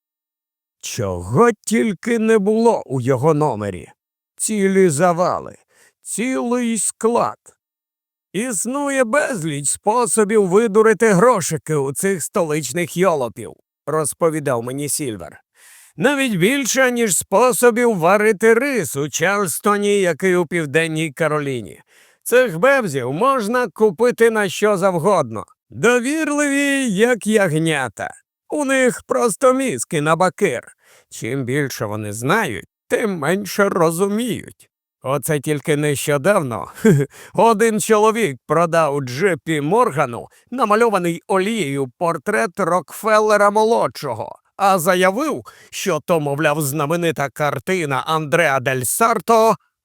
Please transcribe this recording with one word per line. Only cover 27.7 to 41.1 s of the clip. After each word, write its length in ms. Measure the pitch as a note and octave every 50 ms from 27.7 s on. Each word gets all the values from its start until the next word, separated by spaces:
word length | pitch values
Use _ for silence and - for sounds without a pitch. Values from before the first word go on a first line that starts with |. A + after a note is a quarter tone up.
| D#3 C#3+ C3 A2+ - - G2 - - - _ _ _ _ _ _
У 160 | - D4+ D4
них 380 | C4 C4+ C4 C4 B3 - - -
просто 460 | - C4 B3+ A#3+ A#3 F3+ - C#4 B3+ B3+
мізки 480 | C4 C4+ B3 D3 A2+ - - - D3+
на 160 | D3 D#3 E3
бакир. 560 | D#3+ F#3 F3+ - - G#3 E3+ B2+ G#2+ - - _ _ _ _ _ _ _ _
Чим 360 | - - - A2 B2+ C#3 C3
більше 400 | A2+ C3 D3 C#3+ B2+ - - B2
вони 280 | G#2 G#2 G#2+ G#2+ G#2 G2+
знають, 540 | A2 A#2+ C3+ F#3 A3+ G#3+ D3+ G#2 D2+ - _ _ _ _ _
тим 300 | - - B3+ G#3 F#3+ E3+
менше 500 | C3+ D3+ F3+ G3+ G#3 F3+ - - G3+ G3+
розуміють». 1000 | G3+ F#3+ E3 E3 E3 E3 G3 G3+ G3+ G#3+ A#3+ B3 E3+ G2 - - - _ - _ _ _ _ _ _ _ -
Оце 380 | B2+ C3+ D3 - - D#3 D3
тільки 360 | - D3+ D3+ C#3+ - - D3+
нещодавно 920 | C#3+ D3+ D3 C#3+ - - - D3 C#3+ C3 F#3+ G#3 G3 D#3 - A2+ F#2+ C2+ - - - -
<laughs> 500 | A3+ E3+ C#3 C#3 - - - - - _
один 460 | - G3+ A#3 A3+ G3 A#3 A3+ G3+ G#3+
чоловік 560 | - - A3 G#3 G#3+ A3 G#3+ A#3 A3 D3+ C3+ - _
продав 540 | - D3+ D#3+ E3+ E3+ D#3+ E3 D#3+ D3 C#3+ D3
Джей 360 | C3+ B2 B2 C3 F#3 G3+ E3+ C#3+ -
Пі 160 | D#3+ D#3+ D3
Моргану 680 | C#3 D3+ F#3 A#3 B3 A3 C3+ D3+ D3 B2 A#2 G#2 C2+ - _ _ _ _
намальований 720 | A#3+ B3+ B3+ G#3 G#3 G#3+ A#3+ A#3 G#3 F#3+ F3 E3+